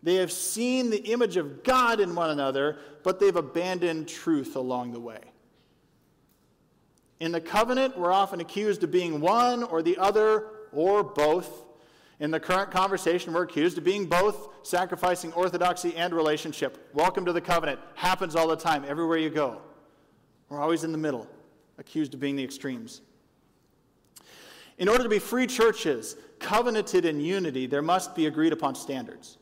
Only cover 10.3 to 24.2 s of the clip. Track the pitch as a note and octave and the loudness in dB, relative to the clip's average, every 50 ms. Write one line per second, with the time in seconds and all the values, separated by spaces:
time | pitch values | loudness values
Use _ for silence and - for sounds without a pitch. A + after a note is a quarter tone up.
10.3 | G#3+ G#3+ G#3+ - - - - - - C#3+ D#3+ F#3 G3+ G#3 G3 - - D3 D3 D3+ | 4 2 0 -4 -14 -18 -20 -10 -2 0 2 4 4 4 2 0 0 2 4 4
11.3 | D#3 F3+ F3+ - - - - - - _ _ _ _ _ _ _ _ _ D3+ D3+ | 4 2 0 -4 -14 -16 -18 -20 -20 _ _ _ _ _ _ _ _ _ -6 -2
12.3 | D#3+ D#3+ D#3 - F3+ F#3 G3 F#3+ F#3 F#3 F#3 G3 G3 F3+ - E3+ E3+ F3+ F3 - | -2 -2 -2 0 0 0 0 0 0 0 0 2 0 0 0 2 0 0 0 -2
13.3 | D#3+ E3+ F3+ E3+ - D3 D3 F3 E3 F3 D#3 F3 G3 G#3 G3 E3 E3 F3 F#3+ G#3 | -2 -2 -2 0 0 2 2 2 0 0 0 0 0 0 0 0 2 4 4 2
14.3 | G3+ - - - - - - - - F3 F#3 F3+ F3+ E3 - F3+ F3+ F3 - E3 | 2 -2 -8 -16 -18 -18 -10 -2 0 0 0 0 -2 0 0 0 0 0 -2 -6
15.3 | D#3+ E3 F3+ F#3 F3 F3 F3 F3+ F3 E3+ - F3 E3 E3 E3+ F3+ E3+ E3 D#3+ D#3 | -2 0 0 0 2 2 2 2 0 0 -2 -4 -2 0 -2 -2 0 2 2 2
16.3 | D3+ D3+ - E3 C#3+ - - C3 - - - - - C#3+ D#3+ F3+ F3+ G3 F#3 F3 | 2 0 -2 -6 -6 -4 -4 -4 -4 -8 -20 -8 -2 2 2 2 2 0 -2 0
17.3 | E3+ E3+ E3+ F3 F3+ E3+ E3 D3+ C#3 B2 - - - - - F3+ F#3 F3+ F#3+ F3 | -2 -2 0 2 0 0 2 0 -4 -4 -8 -18 -14 -4 0 0 0 0 -2 -2
18.3 | D3+ E3 D#3+ D#3+ D#3+ D#3 D#3+ E3+ D#3+ D3 C#3 C#3 C#3+ D#3 E3+ D#3+ E3 E3 D#3 D#3 | 2 2 4 4 2 0 2 0 0 0 0 -4 -4 -2 0 2 2 2 2 0
19.3 | C#3+ D3+ D3 C3 A2+ G2 - - - - _ _ _ _ _ _ _ _ _ _ | 0 0 0 0 -2 -6 -14 -20 -20 -20 _ _ _ _ _ _ _ _ _ _
20.3 | _ _ _ _ C#3+ D3 C#3+ D#3+ E3 D#3+ D#3+ D#3+ D#3+ D#3 D#3 D3+ C#3 A#2+ G#2+ - | _ _ _ _ -6 -4 0 0 0 0 0 -2 -4 -2 -2 -2 -2 -4 -6 -12
21.3 | - - - _ _ _ _ _ _ - - - - D#3+ D#3 C3+ B2+ C3+ C3+ C#3 | -18 -20 -20 _ _ _ _ _ _ -20 -20 -8 -4 -4 -4 -4 -4 -6 -4 -4
22.3 | C#3 C#3 C3+ B2 - - - C#3+ C3 A#2+ A2+ A2+ - - _ _ _ _ _ _ | -2 -2 -4 -6 -8 -8 -8 -8 -8 -8 -10 -14 -16 -20 _ _ _ _ _ _
23.3 | _ _ _ _ _ _ _ _ _ _ _ _ _ _ _ _ _ - | _ _ _ _ _ _ _ _ _ _ _ _ _ _ _ _ _ -20